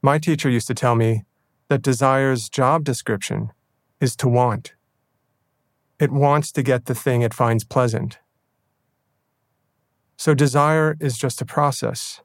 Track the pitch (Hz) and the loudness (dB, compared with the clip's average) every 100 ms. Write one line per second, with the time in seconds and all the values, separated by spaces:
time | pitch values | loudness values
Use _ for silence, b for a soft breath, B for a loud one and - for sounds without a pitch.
0 | 139 151 156 151 139 120 - 120 123 117 | 2 2 0 0 0 0 -2 -2 0 2
1 | 113 113 - _ _ _ _ - 151 120 | 2 0 -6 _ _ _ _ -2 0 0
2 | 135 135 135 131 - - 127 160 143 123 | 2 2 2 -2 -4 -2 0 0 -2 -4
3 | - 104 - - 110 - _ _ _ _ | -4 -4 -4 -6 -6 -12 _ _ _ _
4 | 123 - 127 120 123 107 - _ _ _ | -4 0 0 2 2 -2 -8 _ _ _
5 | _ _ _ _ _ _ _ _ _ _ | _ _ _ _ _ _ _ _ _ _
6 | 147 139 143 147 147 - 131 127 - 123 | 0 2 4 2 0 -2 0 0 -2 -4
7 | - 120 117 - 117 113 - 135 123 113 | 0 0 0 0 0 0 0 0 0 -2
8 | 123 - _ _ _ _ _ _ _ _ | -6 -10 _ _ _ _ _ _ _ _
9 | _ _ _ _ _ _ _ _ _ _ | _ _ _ _ _ _ _ _ _ _
10 | _ _ - 143 143 143 147 156 156 156 | _ _ 0 2 4 2 2 2 0 -2
11 | 151 117 135 - 123 - 147 131 - - | -6 -4 -6 -6 -6 0 0 -2 -6 -6
12 | - - | -12 -14